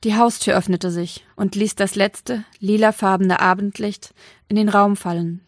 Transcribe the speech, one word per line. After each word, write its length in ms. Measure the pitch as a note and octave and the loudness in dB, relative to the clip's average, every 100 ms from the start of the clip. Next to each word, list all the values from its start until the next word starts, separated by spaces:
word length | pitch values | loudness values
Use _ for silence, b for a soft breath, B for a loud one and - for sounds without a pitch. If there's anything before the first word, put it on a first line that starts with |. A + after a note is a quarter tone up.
Die 120 | A3+ G#3+ | 0 2
Haustür 400 | A#3 A3+ - F#3 | 2 2 0 0
öffnete 360 | F3+ F3+ F3+ | 2 -2 -2
sich 340 | E3+ F3 - _ - | -4 -6 -10 _ -4
und 200 | F#3+ G3+ | -4 -2
ließ 200 | G#3 - | -4 -2
das 200 | G3 G#3 | -4 0
letzte, 500 | G3+ - - A#3+ G#3+ _ | -2 -2 -8 -8 -8 _
lilafarbene 800 | G3 G#3+ G#3+ G#3+ G3 F#3+ F#3+ F3+ | 0 4 4 2 0 2 2 2
Abendlicht 720 | F#3 F#3 G3+ - G#3 G3 - b b b b | 2 0 -2 -4 -8 -8 -16 b b b b
in 80 | G#3 | 0
den 140 | G#3+ | 2
Raum 260 | G3+ G3+ G3+ | 4 4 2
fallen. 460 | - E3+ E3+ F3 | -4 -4 -4 -8